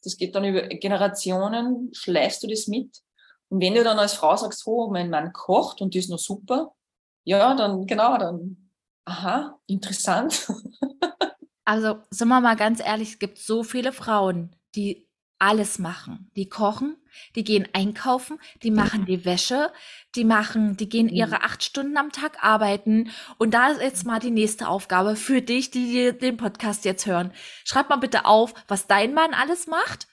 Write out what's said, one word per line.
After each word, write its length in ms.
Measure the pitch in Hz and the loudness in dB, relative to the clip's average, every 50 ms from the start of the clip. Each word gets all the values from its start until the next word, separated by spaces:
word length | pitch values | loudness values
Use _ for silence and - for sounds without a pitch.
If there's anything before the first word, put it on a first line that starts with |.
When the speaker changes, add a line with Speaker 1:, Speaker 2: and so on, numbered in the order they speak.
| _ | _
Speaker 1:
Das 140 | - - | -12 -8
geht 180 | - 175 185 - | -6 -6 -4 -2
dann 100 | 202 196 | -2 0
über 180 | 202 196 185 - | 0 0 0 -2
Generationen, 1300 | 190 - - - 196 202 185 196 202 196 - - 190 185 185 190 208 220 233 240 247 254 240 247 240 - | -4 -8 -6 -2 -2 0 2 0 0 0 -2 -4 -2 -2 0 0 -2 -2 -2 -2 -2 -2 -2 -4 -10 -10
schleifst 480 | - - - 175 156 135 202 - - - | -10 -4 0 2 2 2 2 0 -4 -6
du 40 | |
das 200 | 214 220 220 214 | -6 -6 -6 -4
mit. 320 | - 202 233 262 - _ - _ _ _ _ _ _ _ _ _ _ | -4 -4 -4 -6 -8 _ -20 _ _ _ _ _ _ _ _ _ _
Und 120 | 190 190 180 | -2 2 2
wenn 120 | 185 202 | 4 4
du 100 | 233 233 | 4 4
dann 140 | 226 220 214 | 4 4 2
als 160 | 202 202 - | 2 0 0
Frau 220 | - - 156 165 | 0 2 2 4
sagst, 300 | 220 226 214 - - - | 4 2 -4 -8 -8 -6
„Oh, 240 | - 220 240 226 220 | -2 -2 -2 0 -2
mein 200 | 202 180 175 175 | -2 -2 -2 -2
Mann 220 | 165 151 151 170 180 | -2 -4 -4 -4 -10
kocht 480 | - - - 180 226 - - - - | -12 -2 2 2 2 2 0 -4 -6
und 140 | 196 190 - | -6 -4 -2
das 100 | 185 180 | -2 -4
ist 60 | 185 | -4
noch 80 | 175 165 | -6 -8
super“, 560 | - - 196 214 - - 254 269 320 311 _ _ _ _ _ _ _ _ _ _ _ | -6 -8 -8 -10 -4 -2 -2 -2 -2 -4 _ _ _ _ _ _ _ _ _ _ _
ja, 300 | - 185 202 202 247 269 | 0 2 4 6 4 4
dann, 320 | 269 226 202 196 185 190 | 2 0 0 -2 -4 -4
genau, 320 | 190 233 208 220 240 262 233 | -4 0 2 2 2 4 2
dann, 520 | 202 170 175 175 170 185 190 - _ _ _ _ _ _ _ _ _ | 0 -2 -4 -6 -8 -10 -12 -14 _ _ _ _ _ _ _ _ _
aha, 520 | - 180 175 180 185 196 269 302 294 - _ _ | -12 -10 -8 -6 -4 -2 -2 -4 -6 -12 _ _
interessant. 840 | _ 196 190 - - 196 - - - 185 190 240 320 320 - - - | _ -6 -6 -4 -6 -6 -4 0 0 0 0 0 0 -2 -4 -4 -4
<laughs> 320 | 196 - - - - _ - 269 - - - - - _ - - - _ - _ _ _ _ | -8 -8 -8 -18 -8 _ -6 -6 -4 -4 -6 -6 -2 _ -6 -6 -6 _ -20 _ _ _ _
Speaker 2:
Also, 380 | - 214 220 220 220 214 214 - _ | 0 0 2 0 -2 -2 -4 -8 _
sind 180 | - - 233 233 | -6 -2 2 4
wir 120 | 254 254 | 4 6
mal 160 | 247 240 226 | 6 4 4
ganz 240 | 220 208 220 226 226 | 4 2 0 0 0
ehrlich, 300 | 233 - 214 214 220 214 | -2 -4 -4 -4 -4 -8
es 80 | - _ | -8 _
gibt 200 | - 196 202 - | -8 -8 -8 -10
so 240 | - - 220 226 233 | -6 -2 -2 -2 -2
viele 300 | 226 - 254 240 254 254 | -2 -4 -2 -2 -2 -4
Frauen, 640 | - - - 220 208 196 190 180 175 170 170 _ _ _ _ _ | -6 -4 0 2 2 2 2 0 -2 -4 -8 _ _ _ _ _
die 340 | 208 202 202 180 - _ _ _ _ _ _ _ _ | -4 -4 -4 -4 -8 _ _ _ _ _ _ _ _
alles 400 | 190 196 214 220 208 214 - - | 2 4 4 4 2 0 -2 -6
machen. 500 | 185 165 175 - - - - - 185 - _ | -6 -6 -8 -10 -14 -16 -16 -16 -16 -14 _
Die 120 | 202 196 190 | -6 -6 -6
kochen, 480 | - - 220 202 214 214 254 285 311 - _ _ _ - - - _ | -2 0 0 0 0 0 -4 -6 -6 -8 _ _ _ -20 -20 -12 _
die 80 | 233 220 | -6 -2
gehen 240 | 220 214 202 196 - _ | 2 2 2 2 0 _
einkaufen, 680 | 190 196 202 214 - - 262 254 254 254 - 311 311 - - - _ - | -2 -2 -2 -4 -4 0 0 0 0 0 -6 -12 -14 -14 -20 -20 _ -2
die 80 | 233 | 2
machen 340 | 220 214 208 208 - 220 190 | 4 4 4 2 2 -2 -2
Speaker 1:
Mhm. 20 | |
Speaker 2:
die 180 | 180 185 180 180 | 0 -2 -2 0
Wäsche, 480 | 185 180 180 - - 247 269 294 339 - - - - - - - _ _ | -2 0 0 0 0 0 0 -2 -2 -4 -10 -20 -20 -20 -20 -20 _ _
die 100 | 240 233 | 0 2
machen, 520 | 220 226 214 220 220 - 226 220 208 196 | 4 4 4 2 0 0 0 0 0 0
die 120 | 190 220 196 | -2 -6 -2
gehen 200 | 220 226 226 226 | 2 2 2 2
Speaker 1:
Mhm. 80 | 170 | 4
Speaker 2:
ihre 260 | 196 226 220 220 - - | 2 0 2 0 -2 -2
acht 200 | 226 - - - | -2 -4 -4 -8
Stunden 320 | - - 277 277 277 294 302 | -6 -4 -4 -4 -2 -2 -2
am 140 | 277 302 294 | -2 -2 -4
Tag 320 | 269 277 302 302 - - | -6 -6 -6 -6 0 2
arbeiten. 680 | 208 220 214 220 208 202 202 202 220 214 220 233 226 - - - - - _ | 4 4 4 4 2 0 0 2 2 2 2 2 0 -6 -16 -16 -18 -4 _
Und 160 | 226 226 214 | 0 2 4
da 160 | 233 247 269 | 4 4 4
ist 120 | 302 254 214 | 4 2 -2
jetzt 240 | 269 269 180 180 | -4 -4 -4 -4
mal 140 | 240 233 226 | -2 -4 -2
die 100 | - 247 | -2 0
nächste 380 | 233 220 214 214 214 - 220 - | 0 2 2 2 0 -2 -4 -4
Aufgabe 480 | 165 196 190 - - 180 185 208 214 | -2 -4 -2 0 2 2 4 4 0
für 260 | 208 214 - 269 254 254 | -2 0 2 2 2 2
dich, 300 | 254 247 247 262 - - | 2 0 0 0 -2 -2
die 180 | 254 247 240 240 | -2 -2 0 2
dir 200 | 247 247 247 247 | 2 2 2 2
den 240 | 247 254 254 247 | 2 -2 -2 -2
Podcast 480 | 226 226 208 208 - - 220 208 - - | 0 -4 -6 -6 -4 -4 -4 -4 -2 -2
jetzt 220 | 196 185 190 - | -2 -2 -2 -2
hören. 260 | 214 185 175 180 185 - - - - - - - | -2 0 0 -2 -4 -8 -12 -20 -20 -20 -14 -10
Schreib 240 | - - 269 277 - | -2 0 0 2 2
mal 60 | 285 | 2
bitte 300 | 262 247 254 - 226 - | 0 0 0 0 2 4
auf, 280 | - 208 220 233 226 - - - _ | 6 6 6 6 4 0 -14 -8 _
was 180 | 202 196 - | -4 -4 2
dein 280 | - 202 196 214 226 277 | 2 4 4 4 2 2
Mann 200 | 311 320 320 294 | 2 2 2 2
alles 320 | - 254 277 339 349 - | 0 0 0 -2 -4 -4
macht 420 | - 311 330 415 - - - - _ | -4 -2 -2 -2 -2 -4 -12 -14 _